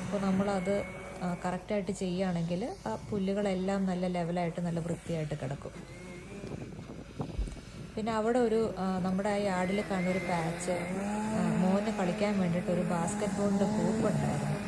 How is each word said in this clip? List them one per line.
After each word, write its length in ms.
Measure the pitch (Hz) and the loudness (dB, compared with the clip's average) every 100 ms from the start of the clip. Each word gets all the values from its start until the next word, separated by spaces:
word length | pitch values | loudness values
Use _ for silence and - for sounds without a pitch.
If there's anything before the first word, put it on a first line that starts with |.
അപ്പൊ 140 | - 202 | -2 0
നമ്മളത്, 640 | 196 190 202 196 180 202 190 - - - | 2 2 2 2 2 0 -2 -8 -10 -4
ആ, 140 | 180 175 | -4 -2
കറക്റ്റായിട്ട് 480 | 180 180 - 208 190 | -2 -4 -2 -2 0
ചെയ്യുകയാണെങ്കിൽ 840 | 190 185 180 190 170 165 175 262 392 - | -2 -2 0 0 0 0 0 -2 -6 -6
ആ 120 | 220 - | -6 -4
പുല്ലുകളെല്ലാം 760 | 208 190 196 202 185 185 196 190 | 0 2 2 2 2 0 2 2
നല്ല 200 | 180 185 | 2 0
ലെവലായിട്ട് 540 | 175 170 175 170 175 | 0 0 0 0 0
നല്ല 200 | 175 170 | -2 -2
വൃത്തിയായിട്ട് 540 | 165 165 - 165 151 | -2 -4 -4 -2 -2
കിടക്കും. 360 | 151 135 143 - - - - - 180 - 202 - - - - - - - - - - - - - - - - | -4 -4 -6 -8 -12 -14 -14 -14 -12 -12 -10 -8 -8 -10 -12 -12 -14 -14 -10 -6 -4 -4 -6 -12 -14 -8 -4
പിന്നെ 160 | 220 | 0
അവിടെ 260 | 220 220 247 | 2 4 4
ഒരു, 360 | 233 220 226 - | 4 4 2 0
ആ, 200 | 190 185 | -2 0
നമ്മുടെ 300 | 180 185 202 | 2 2 2
ആ 80 | 202 | 2
യാർഡിൽ 440 | 202 185 185 202 | 2 0 2 0
കാണുന്ന 300 | 208 190 180 | 0 0 2
ഒരു 80 | 185 | 0
പാച്ച്, 540 | 180 170 165 170 185 175 175 190 196 214 214 180 | 0 0 0 -2 -2 -2 -2 -2 -2 -2 0 2
ആ, 200 | 180 175 | 2 4
മോന് 420 | 185 196 214 214 | 4 4 2 0
കളിക്കാൻ 420 | 180 175 208 202 | 0 2 2 4
വേണ്ടിയിട്ട് 300 | 180 170 196 | 4 2 2
ഒരു 100 | 214 | 2
ബാസ്കറ്റ് 540 | 175 175 170 - 208 | 2 2 0 0 0
ബോളിൻ്റെ 300 | 196 202 196 | 2 2 4
ഹൂപ്പ് 420 | 196 214 170 220 214 | 4 4 2 4 4
ഉണ്ടായിരുന്നു. 500 | 156 143 - - - | 4 2 0 0 -2